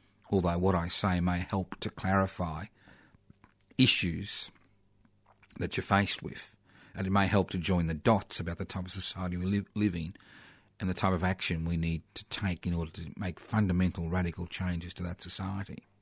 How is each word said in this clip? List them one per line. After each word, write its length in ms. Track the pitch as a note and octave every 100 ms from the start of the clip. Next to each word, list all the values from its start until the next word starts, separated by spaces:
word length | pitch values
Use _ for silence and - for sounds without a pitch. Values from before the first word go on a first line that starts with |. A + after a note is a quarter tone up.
| _ _ -
although 260 | G2 F2 E2+
what 200 | F#2+ F2+
I 100 | E2+
say 320 | - G2 F2+
may 220 | F2 F2
help 400 | F2+ G2+ F#2 -
to 100 | -
clarify 760 | - F#2 G2 F#2+ - E2+ D#2 G2+ _ - - - _ _ - _ _ _ -
issues 760 | B2+ - F2+ E2 G2+ - - - _ _ _ _ _ _ _ _ - -
that 180 | F2 -
you're 60 |
faced 400 | - G2+ G2 -
with, 320 | - - - - _ - -
and 100 | -
it 60 | F#2+
may 160 | G2 F#2+
help 240 | G2+ F#2
to 80 | F#2+
join 300 | E2 F2 E2
the 40 |
dots 460 | D#2 B2+ G#2 - -
about 200 | D#2+ E2+
the 60 |
type 220 | F#2 F#2+ F#2
of 60 |
society 440 | F#2+ - F#2 F#2 F2
we 100 | F#2
live, 200 | G2+ F#2
live 220 | G#2 G#2 F2
in 180 | D#2+ - - - - - _ -
and 100 | F#2+
the 60 |
type 180 | F2+ F#2+
of 120 | F2+
action 400 | F#2 F#2 - E2
we 120 | E2 E2
need 260 | E2 D#2+ -
to 100 | - -
take 420 | - G2 F2+ F2+
in 40 |
order 200 | E2+ D#2+
to 140 | - E2 -
make 240 | F#2+ E2
fundamental, 680 | - A2 G2+ F2+ F#2 E2+ E2
radical 380 | F2+ F2 E2 F2
changes 480 | - F#2 F2 E2+
to 80 | -
that 180 | F2 F2+
society. 680 | F2+ - F#2+ G2 F#2+ - - _